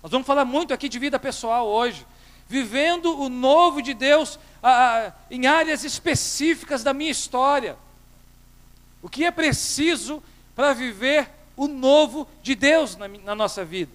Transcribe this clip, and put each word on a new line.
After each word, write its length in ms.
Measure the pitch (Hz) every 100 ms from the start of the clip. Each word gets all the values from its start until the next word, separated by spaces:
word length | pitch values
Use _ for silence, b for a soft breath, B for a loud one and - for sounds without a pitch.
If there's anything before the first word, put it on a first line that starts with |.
Nós 80 | 160
vamos 160 | 247 262
falar 180 | 285
muito 300 | 262 277 349
aqui 140 | 254 277
de 100 | 233
vida 220 | 285 247
pessoal 480 | 220 - 226 233 226
hoje. 360 | 214 240 160 - b b b -
Vivendo 720 | 262 226 247 320 349 339 302
o 80 | 269
novo 520 | 247 262 311 349 294
de 140 | 247
Deus, 420 | 240 269 294 302 - b b
ah, 520 | 240 247 254 226 208 - -
em 160 | 254 254
áreas 380 | 320 320 294
específicas 960 | 277 - 339 285 - - 311 320 - 277
da 100 | 247
minha 180 | 269 311
história. 680 | 262 - 254 269 285 214 117 - - - - - - - - - - - -
O 80 | 180
que 160 | 262
é 60 | 339
preciso 920 | 339 320 - - - 320 302 220 302 b b b -
para 160 | 285
viver 580 | 240 247 196 254 302 262 - - -
o 100 | 285
novo 640 | 277 262 294 294 277 277 -
de 120 | -
Deus 420 | 233 277 320 285 185
na 120 | 202
mi-, 100 | 202
na 160 | 202
nossa 300 | 208 208 202
vida? 280 | 170 185 156